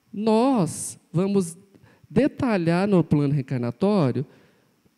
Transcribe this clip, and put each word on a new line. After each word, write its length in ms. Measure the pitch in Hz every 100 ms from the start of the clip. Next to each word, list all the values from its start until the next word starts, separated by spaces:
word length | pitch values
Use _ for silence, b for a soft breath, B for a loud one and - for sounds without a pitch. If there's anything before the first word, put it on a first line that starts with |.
| _
nós 880 | 196 220 220 254 254 165 - - - _
vamos 440 | 160 196 202 170 - _ b b b _
detalhar 760 | 151 285 - 262 208 165 170 202
no 160 | 185
plano 300 | 151 151 143
reencarnatório 920 | 143 127 131 120 - 196 208 135 120 143 b b b b b _